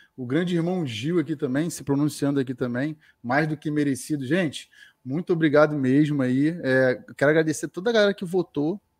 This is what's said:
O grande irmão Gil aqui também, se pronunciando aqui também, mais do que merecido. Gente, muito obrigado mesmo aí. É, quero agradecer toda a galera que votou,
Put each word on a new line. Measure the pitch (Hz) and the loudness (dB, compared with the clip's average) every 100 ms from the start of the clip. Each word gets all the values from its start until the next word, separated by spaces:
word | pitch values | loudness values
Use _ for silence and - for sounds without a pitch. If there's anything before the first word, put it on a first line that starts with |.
| _ - | _ -12
O | 123 | -4
grande | 147 180 175 | -2 0 0
irmão | 165 185 147 | -2 -2 -4
Gil | 107 139 175 | -6 -4 -2
aqui | 143 147 | -2 -4
também, | 143 135 170 | -4 -2 -4
se | - | -6
pronunciando | 139 139 151 - 143 139 | -4 0 0 -2 -2 0
aqui | 131 | -2
também, | 127 127 120 147 151 _ _ | -4 -4 -4 -6 -8 _ _
mais | 120 135 156 | -2 0 0
do | 151 | -2
que | 156 | -4
merecido. | 151 143 127 - 151 127 | -2 0 -2 -4 -6 -2
Gente, | 180 165 - - _ - _ 127 | 0 -2 -6 -14 _ -20 _ -8
muito | 135 180 | -6 -2
obrigado | 170 160 147 151 151 | 0 4 6 6 4
mesmo | 131 135 151 147 | 2 4 4 2
aí. | 127 131 147 175 | 0 2 0 0
É, | 135 131 131 117 - - | 0 4 4 2 -6 0
quero | 139 | 4
agradecer | 156 156 156 165 | 4 2 -2 -6
toda | - 208 | -6 0
a | |
galera | 226 202 196 | 2 2 0
que | 175 | -2
votou, | 180 170 147 147 202 - _ | -2 -2 -2 -4 -4 -10 _